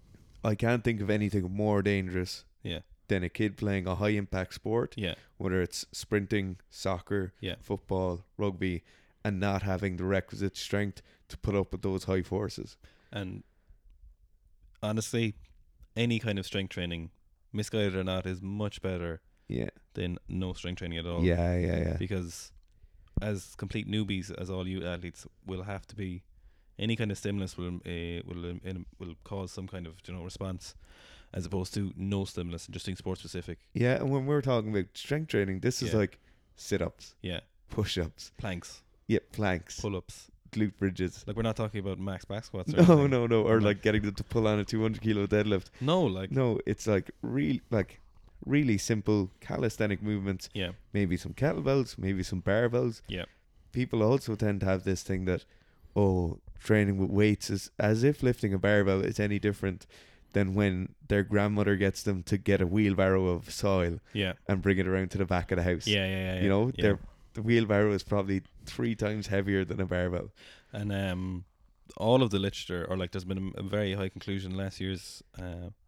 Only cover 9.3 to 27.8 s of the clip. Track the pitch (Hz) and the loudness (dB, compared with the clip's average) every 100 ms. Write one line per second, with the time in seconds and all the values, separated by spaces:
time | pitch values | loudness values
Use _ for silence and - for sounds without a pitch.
9.3 | 98 101 98 101 92 98 90 92 95 - | 0 0 0 0 0 0 -2 0 0 0
10.3 | 101 98 - - 101 104 - - _ _ | -4 -4 -4 -4 -2 -2 -6 -18 _ _
11.3 | - - 101 92 92 98 95 - 92 90 | -8 -2 0 0 -2 -2 -2 0 0 0
12.3 | 92 101 - - - - _ _ 104 95 | -2 -4 -6 -12 -16 -20 _ _ -10 -8
13.3 | 98 - _ _ - - - - - _ | -10 -14 _ _ -20 -20 -20 -20 -20 _
14.3 | _ _ _ - _ 107 107 107 120 113 | _ _ _ -20 _ -4 -2 -2 0 0
15.3 | 104 - - - _ - - 120 113 113 | -2 -18 -20 -20 _ -12 -2 0 2 0
16.3 | 98 92 104 95 - 87 85 82 _ _ | -2 -2 -4 -4 -4 -4 -4 -8 _ _
17.3 | _ _ 101 104 113 101 95 92 92 92 | _ _ -6 -4 0 0 0 -2 -2 -4
18.3 | 92 95 101 104 - 95 92 85 82 _ | -6 -6 -4 -4 -4 -6 -4 -4 -8 _
19.3 | _ _ 60 57 - _ - 90 87 - | _ _ -4 -4 -8 _ -6 -4 -6 -6
20.3 | 92 92 90 90 90 87 82 82 85 90 | -4 -4 -6 -8 -8 -6 -6 -4 0 2
21.3 | 85 85 90 87 85 82 82 95 98 87 | 4 2 2 0 0 0 -2 -4 -4 -6
22.3 | 82 - - _ _ - - - - 107 | -10 -16 -20 _ _ -20 -20 -8 -4 -2
23.3 | 101 - - 98 113 101 104 104 98 95 | -4 -6 -10 -6 -6 -2 -2 0 -2 -4
24.3 | - 90 92 92 95 87 87 87 - - | -8 -6 -4 -4 -4 -4 -6 -8 -14 -20
25.3 | _ - 92 95 98 - 104 95 90 - | _ -10 -8 -8 -10 -10 -10 -8 -8 -14
26.3 | - - _ _ - 104 113 110 98 101 | -20 -20 _ _ -6 -2 0 -2 -4 -4
27.3 | 101 95 - 87 87 | -4 -4 -6 -6 -6